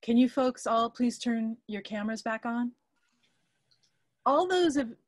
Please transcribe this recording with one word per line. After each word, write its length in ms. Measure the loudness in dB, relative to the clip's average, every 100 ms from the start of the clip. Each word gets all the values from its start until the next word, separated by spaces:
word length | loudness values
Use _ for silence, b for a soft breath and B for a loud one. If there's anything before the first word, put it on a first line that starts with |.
Can 140 | 2 4
you 120 | 4
folks 360 | 4 0 -2 -2
all 240 | 0 0
please 280 | 0 -2 -2
turn 400 | -4 -2 -4 -8 -10
your 140 | -10
cameras 400 | -8 -6 -6 -6
back 240 | -6 -6 -4
on? 260 | -2 -4 -6 _ _ _ _ _ _ _ _ _ _ _ _ _ _ 0
All 220 | 2 2
those 300 | 2 2 0
of 160 | -4 -8